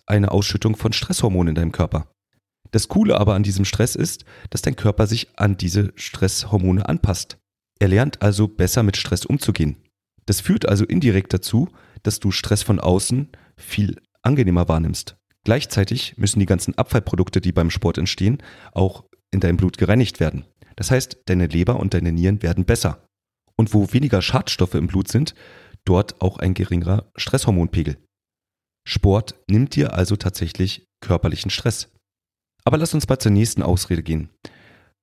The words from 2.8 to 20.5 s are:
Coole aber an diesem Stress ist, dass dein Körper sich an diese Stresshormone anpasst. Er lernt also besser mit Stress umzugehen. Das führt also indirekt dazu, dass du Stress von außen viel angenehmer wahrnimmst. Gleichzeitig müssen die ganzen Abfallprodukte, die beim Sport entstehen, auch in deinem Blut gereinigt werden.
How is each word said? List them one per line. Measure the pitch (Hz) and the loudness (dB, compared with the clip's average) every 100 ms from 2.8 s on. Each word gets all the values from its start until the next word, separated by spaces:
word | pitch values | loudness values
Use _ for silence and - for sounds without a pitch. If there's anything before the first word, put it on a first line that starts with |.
| - | 0
Coole | 202 214 - | 0 2 2
aber | 104 98 | 2 2
an | |
diesem | 101 95 | 0 0
Stress | 98 - 113 - | 0 0 0 0
ist, | 165 - - - - | -4 -6 -16 -20 -12
dass | - | -6
dein | - 131 | -4 0
Körper | 107 - 107 | 0 2 0
sich | 117 - - | 0 -6 -2
an | 101 95 | 0 0
diese | 87 95 101 - | 0 0 -2 -4
Stresshormone | - - 98 - - 101 92 92 - | -14 -2 -2 -2 -2 0 2 2 0
anpasst. | 165 - 87 - - _ _ _ - | 0 0 -2 -8 -18 _ _ _ -2
Er | 98 | 2
lernt | 95 139 - | 4 2 0
also | 101 101 107 | 0 2 0
besser | - 113 - | 0 0 2
mit | 104 - | 2 0
Stress | - 90 - | -2 -4 -2
umzugehen. | 143 - - 76 71 _ _ _ _ - | -2 -2 0 -2 -4 _ _ _ _ -4
Das | 101 | -2
führt | - 220 - | 0 0 2
also | 101 107 | 2 2
indirekt | 180 131 98 - | 2 2 2 2
dazu, | 92 - 113 175 - _ - | -2 0 -2 -2 -6 _ -8
dass | - - | -6 -2
du | 101 | -2
Stress | - - 104 | -2 -2 -2
von | - 98 | 0 0
außen | - 92 - 127 143 - _ - | 2 0 0 -4 -4 -12 _ -20
viel | - - 98 - _ _ | -8 -2 -2 -4 _ _
angenehmer | 117 143 98 87 87 | 0 2 4 4 2
wahrnimmst. | 80 82 - - - _ _ | 2 0 -4 -10 -20 _ _
Gleichzeitig | - 120 - 101 98 117 - - | 0 0 0 -2 0 -2 -6 -4
müssen | - 104 | -2 0
die | 92 | 2
ganzen | 92 - - | 0 -2 -4
Abfallprodukte, | - 120 - 87 90 92 | 0 -2 0 -2 0 -2
die | 90 | 0
beim | 85 82 | 0 0
Sport | - 85 80 | 0 -2 -2
entstehen, | 87 - 95 139 - - - | -4 -2 -2 -2 -6 -20 -8
auch | - 95 - _ _ _ | -2 -2 -2 _ _ _
in | 95 | 0
deinem | 90 90 | 2 2
Blut | 92 - | 0 0
gereinigt | 87 113 113 - | 2 2 0 0
werden. | 80 69 - | -2 -4 -10